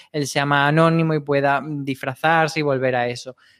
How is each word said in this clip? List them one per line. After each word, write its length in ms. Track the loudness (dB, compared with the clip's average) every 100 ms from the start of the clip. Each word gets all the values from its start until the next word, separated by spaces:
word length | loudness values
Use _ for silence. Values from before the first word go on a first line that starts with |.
| -10
él 120 | -6 -4
sea 200 | -2 0
más 240 | 2 2
anónimo 440 | 4 4 2 0 -2
y 40 |
pueda, 400 | 0 0 2 0
mm, 240 | -2 -6
disfrazarse 760 | -6 -6 -8 -4 0 2 2 0
y 40 |
volver 320 | -2 0 0 0
a 120 | -2
eso. 260 | -6 -12 -18 _